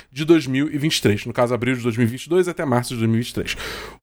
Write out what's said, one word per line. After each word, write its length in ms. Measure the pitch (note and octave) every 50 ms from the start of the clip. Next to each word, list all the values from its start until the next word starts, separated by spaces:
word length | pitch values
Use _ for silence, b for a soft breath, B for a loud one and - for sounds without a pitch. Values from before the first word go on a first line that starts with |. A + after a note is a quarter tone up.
| B B
de 160 | C3 C3+ D#3
dois 200 | D3+ E3+ D#3 B2+
mil 240 | C3+ C3 C3+ D3 D#3
e 60 | -
vinte 220 | C#3 C#3+ D#3+ - -
e 20 |
três. 240 | - A2+ G2+ G#2 -
No 80 | A#2+
caso, 220 | A2+ C3 B2 A#2+ B2
abril 200 | A2 A#2 B2 C3
de 80 | B2
dois 140 | A#2 A#2+ A2
mil 100 | A#2+ B2
e 40 | A2
vinte 160 | B2 B2+ -
e 20 | C#3+
dois 200 | E3+ F#3 F3+ F3+
até 180 | E3 - E3
março 240 | C#3+ A#2+ B2 A#2+ -
de 100 | B2+ A#2
dois 80 | A2+ A2+
mil 100 | A2+ A2+
e 40 |
vinte 80 | A#2+ -
e 40 | -
três. 220 | - - - - B B B B B B B B B